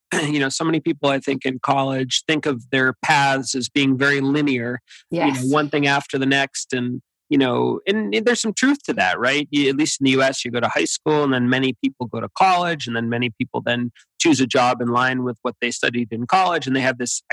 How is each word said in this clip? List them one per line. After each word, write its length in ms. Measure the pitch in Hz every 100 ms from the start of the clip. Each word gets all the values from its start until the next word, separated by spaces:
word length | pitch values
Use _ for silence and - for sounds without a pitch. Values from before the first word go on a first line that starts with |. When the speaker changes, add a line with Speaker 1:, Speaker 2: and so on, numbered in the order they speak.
| -
Speaker 1:
<clears throat> 120 | 165
you 160 | 147 151
know, 100 | 135
so 140 | -
many 160 | 160 160
people, 300 | 165 143 143
I 100 | 139
think, 260 | - 135 135
in 140 | 127
college 640 | - 139 135 131 131 - -
think 180 | 156 151
of 240 | 123 120
their 240 | 135 131 -
paths 520 | - 147 139 135 120 135
as 140 | 117
being 280 | 143 135 127
very 240 | 139 143
linear, 580 | 135 147 143 127 117 123 _ - -
you 100 | 170
know, 80 | 147
Speaker 2:
Yes. 240 | 131 131
Speaker 1:
one 180 | 151 147
thing 180 | 151 143
after 300 | 139 - 139
the 80 | 135
next. 480 | 139 135 - -
And, 280 | 127 123 127 _ _ -
you 80 | 143
know, 420 | 131 123 123 117 -
and, 260 | 214 208
and 120 | 220 220
there's 160 | 233
some 120 | 226
truth 300 | - 262 285
to 100 | -
that, 240 | 113 92 87
right? 300 | 120 143 143
You, 180 | 143 139
at 80 | 139
least 240 | 156 -
in 40 | 139
the 60 |
U 100 | 131
S, 220 | 135 135
you 80 | 123
go 80 | 120
to 80 | 117
high 180 | 151 160
school, 380 | - 156 151
and 100 | 143
then 160 | 127 123
many 240 | 131 131 120
people 260 | 135 - 120
go 120 | 117
to 100 | 107 -
college, 500 | 190 180 175 156 123
and 80 | 117
then 140 | 117
many 200 | 120 120
people 320 | - 123 -
then 300 | 107 120 120 _ _ -
choose 220 | 170 135
a 40 | 127
job 360 | 131 123 123
in 80 | 120
line 340 | 120 127 127
with 140 | 123 117
what 140 | 123 -
they 100 | 120
studied 380 | - 135 120 113
in 160 | 113 120
college, 400 | 190 185 170 131
and 80 | 131
they 60 |
have 160 | 131 127
this 260 | 123 - -